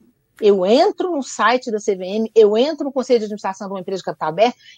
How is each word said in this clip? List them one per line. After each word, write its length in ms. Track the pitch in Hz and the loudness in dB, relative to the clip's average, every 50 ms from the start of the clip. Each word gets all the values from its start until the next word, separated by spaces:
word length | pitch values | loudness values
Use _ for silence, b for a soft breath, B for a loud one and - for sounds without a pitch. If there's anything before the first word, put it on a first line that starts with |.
| _ _ _ _ _ _ _ - | _ _ _ _ _ _ _ 0
Eu 260 | 226 202 202 190 180 | 2 4 4 4 4
entro 460 | 196 233 294 370 415 - - 359 359 | 4 4 4 4 2 0 -2 -4 -4
no 100 | 339 285 | -4 -4
site 480 | 247 - - - 208 220 254 254 - 240 | -6 -6 -4 0 0 2 2 0 -2 -4
da 80 | 214 208 | -6 -4
C 160 | - 214 196 | -2 -4 -4
V 100 | 185 185 | -4 -4
M, 260 | 185 202 220 226 220 - | -6 -4 -4 -4 2 4
eu 220 | 226 214 202 208 | 6 6 6 6
entro 280 | 226 262 311 320 294 294 | 2 0 0 -2 -4 -6
no 60 | 277 | -6
conselho 280 | - 262 240 - 240 226 | -4 -4 -2 0 -2 -2
de 60 | 214 | -2
administração 420 | 208 208 202 - 196 190 - 208 190 | -4 -8 -8 -8 -8 -8 -8 -10 -10
de 60 | 196 | -10
uma 60 | 190 | -10
empresa 200 | 180 196 190 175 | -8 -6 -8 -6
de 60 | - | -6
capital 240 | 180 165 - 160 156 | -8 -8 -6 -6 -4
aberto 260 | 160 190 226 247 - b b b b | 0 0 0 0 0 b b b b